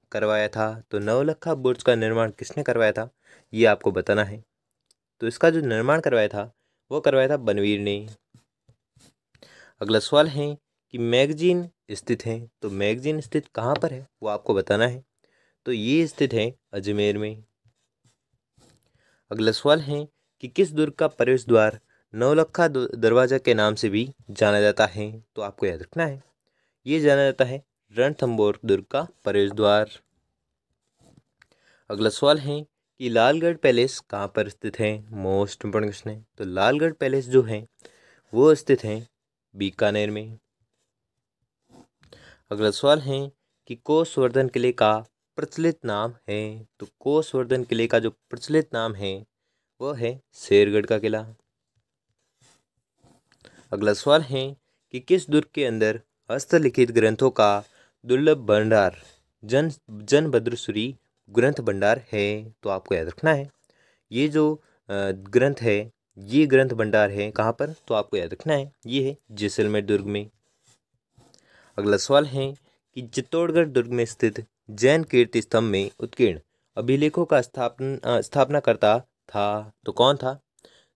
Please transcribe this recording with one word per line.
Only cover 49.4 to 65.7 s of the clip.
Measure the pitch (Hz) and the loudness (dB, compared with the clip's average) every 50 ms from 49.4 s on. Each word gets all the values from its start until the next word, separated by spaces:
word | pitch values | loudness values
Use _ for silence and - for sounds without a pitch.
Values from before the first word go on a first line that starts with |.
| _ _ _ _ _ _ _ - | _ _ _ _ _ _ _ -12
वो | 123 139 147 | -10 -8 -8
है | 120 117 117 127 131 _ _ _ | -6 -6 -6 -6 -8 _ _ _
शेरगढ़ | - - - - 101 104 101 101 107 101 | -12 -2 2 4 4 4 4 2 0 0
का | - 113 107 | 0 -2 -2
किला। | 104 110 107 107 110 110 110 _ _ _ _ _ _ _ _ _ _ _ _ _ _ _ _ _ _ _ _ _ _ _ _ _ _ _ _ _ _ _ _ _ _ _ _ _ _ _ _ _ - - _ _ _ - 110 | -2 -2 -4 -4 -8 -10 -18 _ _ _ _ _ _ _ _ _ _ _ _ _ _ _ _ _ _ _ _ _ _ _ _ _ _ _ _ _ _ _ _ _ _ _ _ _ _ _ _ _ -20 -20 _ _ _ -10 -6
अगला | 101 104 104 104 | -2 0 0 0
सवाल | - - 143 147 160 156 | 0 2 2 2 2 2
है | 127 135 135 131 135 139 - _ _ _ _ _ _ - | 0 -6 -6 -6 -8 -10 -14 _ _ _ _ _ _ -14
कि | 127 | -8
किस | 127 - 180 185 175 - | -2 2 2 2 2 2
दुर्ग | 151 151 151 - - | 0 0 0 0 -4
के | 151 143 | -4 -4
अंदर | 123 113 110 110 107 107 113 - _ _ _ _ - | -2 0 0 0 0 0 -2 -8 _ _ _ _ -8
हस्तलिखित | 113 139 - - - 170 156 131 - - 127 117 | -8 -8 -2 2 2 2 2 2 2 2 2 2
ग्रंथों | 117 117 110 110 110 110 135 131 | 4 4 4 4 4 4 2 2
का | - - 110 104 101 101 104 _ _ _ _ _ _ _ - | 4 4 4 4 4 2 -4 _ _ _ _ _ _ _ -4
दुर्लभ | 117 127 131 147 156 156 139 | -2 0 2 4 4 2 2
भंडार | 120 104 104 107 107 110 110 107 98 92 90 - - - _ _ _ _ _ _ - | 2 2 2 4 4 4 4 4 4 2 0 -4 -14 -20 _ _ _ _ _ _ -6
जन, | 104 117 135 156 165 143 - _ - | -2 0 0 0 0 -4 -8 _ -20
जनभद्रसूरी | 110 104 107 107 139 147 160 156 127 117 113 120 120 117 - - 101 107 110 127 135 - _ _ _ _ _ - | -18 -14 -2 2 2 2 4 4 0 0 0 -2 -6 -6 -6 -6 -4 -4 -4 -6 -6 -12 _ _ _ _ _ -4
ग्रंथ | 101 117 117 135 143 - | 0 2 2 2 2 0
भंडार | 120 110 98 98 101 101 113 123 117 _ - | -2 -4 -2 0 2 2 2 0 -2 _ -4
है? | 107 101 101 107 107 107 110 - _ - | -2 -2 -2 -4 -6 -10 -14 -16 _ -8
तो | 104 | -6
आपको | 98 95 - - 98 | -6 -6 -4 -4 -4
याद | 85 80 | -4 -4
रखना | 82 - - - 160 160 | -6 -8 -2 0 0 0
है, | 139 139 143 _ _ _ _ _ _ _ _ _ _ _ - 110 | 0 -2 -8 _ _ _ _ _ _ _ _ _ _ _ -10 -4
ये | 123 139 151 | -2 -2 0
जो, | 147 160 156 151 156 | 0 2 0 0 0
अ, | 151 _ _ _ _ _ - 98 98 98 98 | -4 _ _ _ _ _ -8 -6 -4 -4 -4
ग्रंथ | 95 95 95 98 101 123 123 139 143 - 117 | -4 -6 -4 0 2 2 2 2 0 -2 -2
है, | 117 | 0